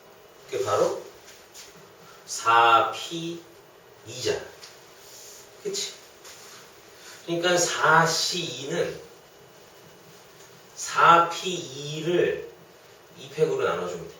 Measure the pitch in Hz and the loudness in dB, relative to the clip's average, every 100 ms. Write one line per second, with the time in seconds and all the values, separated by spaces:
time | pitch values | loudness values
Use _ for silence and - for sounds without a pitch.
0 | - - - - - 127 - 123 165 - | -20 -20 -20 -20 -10 -6 -2 0 0 -2
1 | - - - - - - - - - - | -12 -20 -20 -20 -20 -20 -20 -20 -20 -20
2 | - - - - - 135 117 113 - - | -20 -20 -12 -4 4 6 6 6 4 -4
3 | - 165 165 170 - - - - - - | -8 -8 -8 -10 -14 -20 -20 -20 -20 -20
4 | 104 120 - - - - - - - - | -16 -8 -4 -4 -8 -20 -20 -20 -20 -20
5 | - - - - - - 202 - - - | -20 -20 -20 -20 -20 -12 -8 -6 -8 -12
6 | - - - - - - - - - - | -20 -20 -20 -20 -20 -20 -20 -20 -20 -20
7 | - - - 170 175 175 - - 156 160 | -20 -16 -6 -2 2 2 0 2 4 6
8 | 165 - - 180 165 - 139 170 - - | 4 0 -2 -4 -6 -8 -6 -4 -4 -6
9 | - - - - - - - - - - | -16 -20 -20 -20 -20 -20 -20 -20 -20 -20
10 | - - - - - - - - - - | -20 -20 -20 -20 -20 -20 -20 -12 -4 4
11 | 160 170 - - 190 170 139 135 147 156 | 8 8 6 0 -4 -6 -8 -10 -10 -6
12 | 160 175 - - - - - - - - | 0 2 2 0 -8 -18 -20 -20 -20 -20
13 | - - - 156 156 135 - 92 90 87 | -20 -20 -10 -2 0 0 -2 -2 -6 -10
14 | 82 | -12